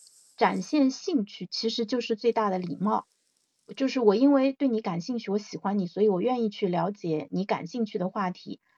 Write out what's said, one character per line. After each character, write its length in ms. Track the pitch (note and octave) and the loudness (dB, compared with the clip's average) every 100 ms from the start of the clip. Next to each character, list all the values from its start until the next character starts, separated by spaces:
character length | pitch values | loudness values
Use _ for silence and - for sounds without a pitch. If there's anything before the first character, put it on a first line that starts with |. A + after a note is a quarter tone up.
| - _ _ - | -10 _ _ 0
展 260 | G3+ F#3+ | 0 2
现 280 | F3+ D4+ C4+ | 0 2 2
兴 340 | C4 - D#4 | 0 -2 -2
趣， 240 | G3+ - F3+ | -2 -8 -10
其 180 | - A3+ | -6 -4
实 160 | A3+ | -2
就 160 | A3 B3 | -2 -2
是 140 | A#3 | -2
最 160 | G#3+ A#3+ | -2 0
大 200 | A3+ G#3 | 2 2
的 80 | F#3 | 0
礼 180 | F3+ - | -4 -4
貌。 300 | G3+ A3 - _ _ _ _ _ - - | -2 -2 -4 _ _ _ _ _ -16 -4
就 120 | C4+ | -2
是 120 | C4 | 4
我 140 | A3 | 4
因 180 | G3+ C#4 | 6 6
为 200 | C#4 C4+ | 6 4
对 160 | C4+ C#4 | 0 0
你 120 | A3 | 0
感 200 | A3 E3+ | -2 -4
兴 180 | F3+ A#3+ | -4 -6
趣， 120 | G#3 | -4
我 80 | G3+ | -4
喜 180 | G#3 - | -4 -6
欢 220 | G3 G3+ | -2 -2
你， 80 | F3 | -2
所 160 | - | 2
以 60 | G#3+ | 2
我 120 | F3+ | 4
愿 240 | A3 B3+ | 0 0
意 60 | A3+ | -2
去 180 | G#3 G3 | -2 -2
了 220 | F3 E3+ | 0 -2
解 380 | G#3 F3 D#3 - | -4 -4 -4 -2
你 140 | F3+ | -4
感 220 | G3+ F#3 E3+ | -2 -4 -4
兴 200 | B3 A3 | -4 -4
趣 100 | G#3 | -2
的 140 | F3+ | -4
话 200 | G#3+ F#3+ | -2 -4
题。 300 | F#3 - G3+ _ | -4 -12 -16 _